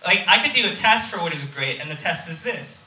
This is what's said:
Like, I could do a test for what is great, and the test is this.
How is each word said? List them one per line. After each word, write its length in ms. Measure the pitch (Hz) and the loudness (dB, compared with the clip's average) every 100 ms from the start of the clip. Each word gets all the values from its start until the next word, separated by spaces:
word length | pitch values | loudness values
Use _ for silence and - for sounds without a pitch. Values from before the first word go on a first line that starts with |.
Like, 200 | 180 - - | 4 2 6
I 160 | 208 | 4
could 100 | 285 | 4
do 160 | 254 202 | 2 0
a 60 | |
test 340 | - 220 226 - | 2 4 4 2
for 120 | 196 | -4
what 120 | 170 | -4
is 120 | 151 | -4
great, 360 | 139 139 135 127 | -8 -4 -4 -4
and 80 | 151 | -8
the 60 | |
test 340 | 156 180 165 170 | -4 -4 -4 -6
is 140 | 160 | -6
this. 380 | 247 180 - - | -6 -6 -10 -18